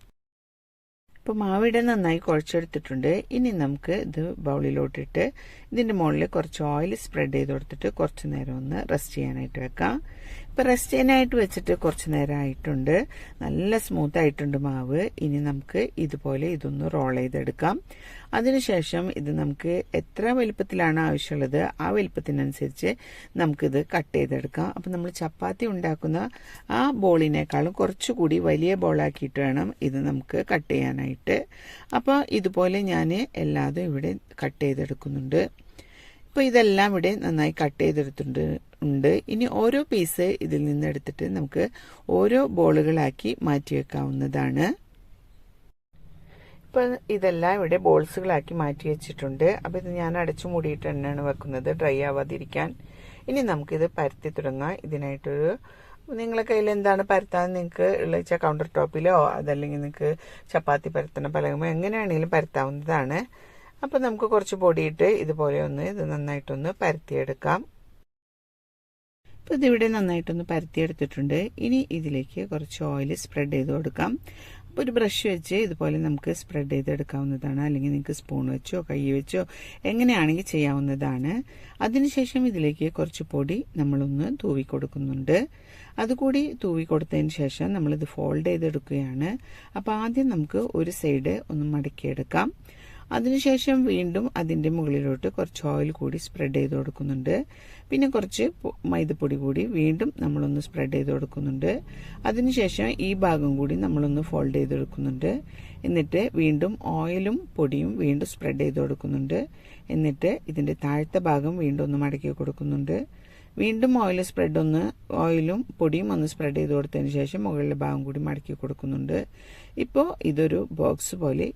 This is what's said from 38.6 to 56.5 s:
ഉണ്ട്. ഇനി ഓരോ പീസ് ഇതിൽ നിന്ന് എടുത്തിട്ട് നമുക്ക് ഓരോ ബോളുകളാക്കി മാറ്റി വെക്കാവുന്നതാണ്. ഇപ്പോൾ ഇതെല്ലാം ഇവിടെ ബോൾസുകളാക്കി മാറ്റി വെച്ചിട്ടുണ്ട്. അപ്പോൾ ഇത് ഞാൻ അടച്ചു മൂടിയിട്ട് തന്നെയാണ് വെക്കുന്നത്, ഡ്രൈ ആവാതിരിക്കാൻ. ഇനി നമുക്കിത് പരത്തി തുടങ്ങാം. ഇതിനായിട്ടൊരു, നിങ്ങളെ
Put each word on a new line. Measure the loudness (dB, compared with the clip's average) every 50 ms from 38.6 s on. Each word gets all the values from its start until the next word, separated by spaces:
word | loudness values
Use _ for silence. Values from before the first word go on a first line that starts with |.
| -8 -14 -8 -4 0
ഉണ്ട്. | 0 2 4 6 6 4 4 2 -2
ഇനി | 0 0 0 0 2 2
ഓരോ | 4 4 4 2 2 2
പീസ് | 2 2 2 0 0 0 0 0 0 -2 -2
ഇതിൽ | -2 0 0 0 0
നിന്ന് | 0 0 0 -2
എടുത്തിട്ട് | -2 -4 -6 -8 -6 -4 -4 -2 -2
നമുക്ക് | -2 -4 -2 0 0 0 0 -2 -8 -20 -20 -20 -10 -2 2 4 4
ഓരോ | 6 6 6 4 4 2 2 4
ബോളുകളാക്കി | 6 6 6 6 4 4 4 2 2 0 -2 -4 -4 -6 -4 -2 0 0
മാറ്റി | 0 0 0 -2 -2 -4
വെക്കാവുന്നതാണ്. | -2 -4 -4 -4 -4 -2 -2 -2 -2 -2 -2 0 0 0 2 2 2 2 0 -2 -8 -18 -20 -20 -20 -20 -20 -20 -20 -20 -20 -20 -20 -20 -20 -20 -20 -20 -20 _ _ _ _ -20 -20 -18 -18 -18 -18 -20 -20 -20 -20 -20 -20 -20 -10
ഇപ്പോൾ | -2 2 2 2 2 0 -2 -2 -2 0
ഇതെല്ലാം | 2 2 2 2 4 2 2 4 2
ഇവിടെ | 2 2 2 4 6
ബോൾസുകളാക്കി | 6 6 6 4 2 -2 -4 0 0 0 0 0 -2 -2 -2
മാറ്റി | -2 -2 -2 -4 -4 -4
വെച്ചിട്ടുണ്ട്. | -4 -4 -6 -10 -10 -8 -6 -4 0 4 4 4 4 2 -2
അപ്പോൾ | -6 -6 -6
ഇത് | -6 -6 -4 -2
ഞാൻ | -2 -2 0 0
അടച്ചു | 0 -2 -2 -4 -6 -4
മൂടിയിട്ട് | -2 -2 -2 -2 -4 -4 -4 -4
തന്നെയാണ് | -4 -2 -2 -2 -2 -2 -2 -2
വെക്കുന്നത്, | -4 -4 -6 -6 -6 -4 -2 -2 0 2
ഡ്രൈ | 2 2 2 2 0 0
ആവാതിരിക്കാൻ. | 0 -2 -2 -4 -6 -8 -8 -6 -4 -4 -4 -4 -6 -10 -16 -20 -20 -20 -20 -20 -20 -12 -6 -2
ഇനി | 0 0 2 2
നമുക്കിത് | 0 -2 -2 -2 0 0 0 0 0 0
പരത്തി | -2 -2 -2 -6 -8 -8 -6 -4
തുടങ്ങാം. | -4 -4 -4 -2 -4 -4 -6 -6 -8
ഇതിനായിട്ടൊരു, | -6 -6 -6 -4 -6 -6 -6 -6 -4 -2 0 0 0 0 -2 -8 -16 -20 -20 -20 -20 -20 -20 -14 -10 -8 -6
നിങ്ങളെ | -4 -2 -2 -2 0 2